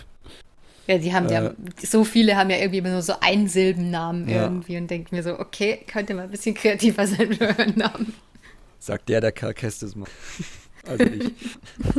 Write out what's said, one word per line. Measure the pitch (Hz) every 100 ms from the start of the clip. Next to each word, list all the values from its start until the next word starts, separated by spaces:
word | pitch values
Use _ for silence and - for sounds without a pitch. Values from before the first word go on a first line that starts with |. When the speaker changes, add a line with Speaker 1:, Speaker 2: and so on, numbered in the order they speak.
| - - - - - _ - - -
Speaker 1:
Ja, | 185
die | 165
haben, | 185 175
die |
Speaker 2:
Äh. | 165
Speaker 1:
haben, | - - 180 -
so | - 220
viele | 214 226 220 196
haben | 190
ja | 180
irgendwie | 196 190
immer | 180
nur | 185
so | 170 190
Einsilbennamen | 180 202 202 180 190 180 175 170 165 175 170
Speaker 2:
Ja. | 113
Speaker 1:
irgendwie | 110 180 175 175
und | 170
denken | 175 165 175
mir |
so, | 170 -
okay, | - - 208 214 -
könnte | 220 202
mal | 190 185
ein |
bisschen | 202 226
kreativer | 214 220 202 226 202 190
sein | 190 214
für | 202 220
euren | 208 214 208
Namen. | 214 - 220 - _ - - - - _
Speaker 2:
Sagt | - 104 -
der, | 113
der | 110
Karl | - 110 113
Kestis | 113 - 107 104
macht. | 98 - - - -
<laughs> | - - - -
Also | 131 240
ich. | 107 233 - 240 - - - -